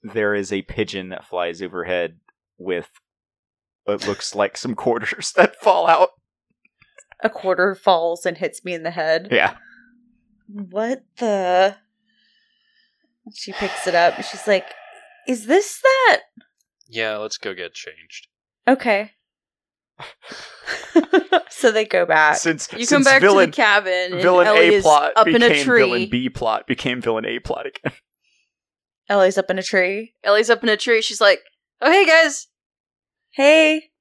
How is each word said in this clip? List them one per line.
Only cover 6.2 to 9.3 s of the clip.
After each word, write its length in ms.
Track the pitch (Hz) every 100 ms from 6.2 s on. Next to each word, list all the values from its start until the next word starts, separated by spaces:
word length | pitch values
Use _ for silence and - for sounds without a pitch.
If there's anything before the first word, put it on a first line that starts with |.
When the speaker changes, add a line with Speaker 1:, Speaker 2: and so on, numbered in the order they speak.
| _ _ _ _ _ _ _ _ _ _
Speaker 2:
A 80 | 220
quarter 460 | - 190 180 190 190
falls 500 | - 175 170 170 190
and 120 | 147
hits 260 | 170 -
me 100 | 180
in 80 | 170
the 80 | 160
head. 380 | 170 160 160 190